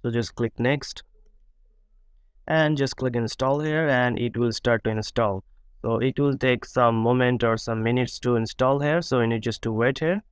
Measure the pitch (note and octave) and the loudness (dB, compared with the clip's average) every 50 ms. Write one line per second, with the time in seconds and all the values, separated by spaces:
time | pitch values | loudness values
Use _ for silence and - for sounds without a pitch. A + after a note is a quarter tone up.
0 | - A#2+ A#2 A#2+ A2+ - - - A#2+ A2+ - - A#2+ B2 C#3+ C#3 - - - - | -4 0 0 0 -2 -2 -4 -4 -4 -4 -2 0 0 0 0 0 -4 -10 -14 -16
1 | - _ _ - - - _ - - - _ _ _ _ _ _ _ _ _ _ | -18 _ _ -20 -20 -20 _ -20 -20 -20 _ _ _ _ _ _ _ _ _ _
2 | _ _ _ _ _ _ _ - - - D#3+ D#3+ D#3 D3+ D#3 C#3 C#3 C3 - - | _ _ _ _ _ _ _ -20 -6 0 2 2 2 2 2 2 0 -2 -2 -2
3 | C3 C3 A#2+ A#2+ A#2 G#2+ - - C3 C3+ C#3 D3 D3+ D#3 D3+ D#3 D#3+ D3 C3+ B2 | -4 -2 0 0 -2 -2 -2 -2 0 0 0 0 -2 -2 -2 0 2 2 2 2
4 | B2 A#2+ A#2+ - A#2+ A#2 - A#2 A#2+ A#2+ G#2+ - - B2 A#2 A2 - A2+ A2 A2 | 2 2 0 0 -2 -4 -2 0 -2 -2 -2 -2 0 2 2 2 0 -2 -2 -2
5 | G#2+ - - - A2+ G#2 G2 F#2+ - _ - - - - - - - A2+ A2+ A2+ | -6 -4 -2 0 0 0 -2 -4 -8 _ -20 -20 -20 -20 -18 -6 -2 -2 0 0
6 | A#2+ C3+ C3 - C#3+ C#3+ C3+ - - C3 B2 A2+ - - - B2+ B2 A#2 A2+ A2+ | 0 0 0 0 0 0 0 0 2 0 0 0 -2 -4 0 2 4 4 4 2
7 | A2+ A#2 B2 B2+ B2+ B2 B2 A2 A#2+ A2+ A2+ A2 - - A2+ A2+ A2 A2+ A#2+ B2+ | 2 2 2 4 4 2 2 2 2 0 0 -2 -2 -4 -4 -2 0 0 0 0
8 | B2 - - - - B2 B2 A2+ A2+ G#2+ - - C3 C3 C#3 C#3 D3 D3 D#3 F3 | -2 -2 -6 -4 -2 0 0 0 0 -4 -2 0 0 2 2 0 0 0 0 0
9 | E3+ - C3+ B2 A#2 A2+ A#2 A2+ G#2+ A#2 A2 - - A#2 A2 A2 A#2 C3 C3+ - | 0 0 0 2 2 2 0 -2 -2 -4 -6 -4 -4 -4 0 0 0 0 0 0
10 | D#3 D#3+ F#3 G#3 _ _ | -2 -2 -2 -2 _ _